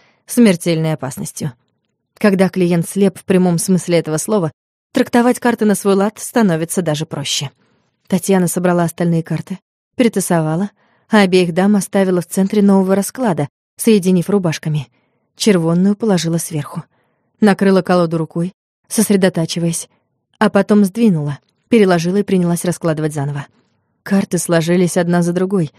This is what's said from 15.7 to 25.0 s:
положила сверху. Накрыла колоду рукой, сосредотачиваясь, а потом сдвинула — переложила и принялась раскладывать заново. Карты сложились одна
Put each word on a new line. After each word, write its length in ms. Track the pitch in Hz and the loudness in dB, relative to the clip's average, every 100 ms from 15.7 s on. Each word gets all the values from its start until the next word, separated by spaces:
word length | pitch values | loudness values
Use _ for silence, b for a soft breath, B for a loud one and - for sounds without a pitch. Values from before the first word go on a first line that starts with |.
| 170 190 202 | 2 2 0
положила 420 | 226 180 165 165 | 0 0 0 -4
сверху. 460 | - 156 139 - - _ _ _ _ _ | -4 -8 -8 -12 -16 _ _ _ _ _
Накрыла 420 | 208 190 196 190 | 0 2 2 2
колоду 360 | 175 180 165 165 | 2 0 0 -2
рукой, 360 | 160 170 175 - _ _ _ | -6 -6 -8 -10 _ _ _
сосредотачиваясь, 1000 | - 208 202 185 175 160 - 170 165 - _ _ _ _ _ | -4 0 2 2 0 -4 -4 -4 -4 -10 _ _ _ _ _
а 120 | 208 | 0
потом 360 | 202 190 208 202 | 0 2 2 2
сдвинула — 540 | 208 233 165 147 139 _ _ _ | 2 0 0 -2 -8 _ _ _
переложила 480 | 233 190 175 170 196 | 2 4 2 0 -2
и 60 | |
принялась 420 | 208 190 175 170 180 | 0 0 0 -2 -4
раскладывать 480 | 170 170 151 156 | -4 -4 -4 -4
заново. 340 | 151 139 143 139 _ _ _ _ _ | -4 -6 -8 -12 _ _ _ _ _
Карты 340 | - 196 196 175 | -4 -2 -2 -4
сложились 600 | - 170 160 175 175 | 0 0 2 0 0
одна 240 | 190 | 0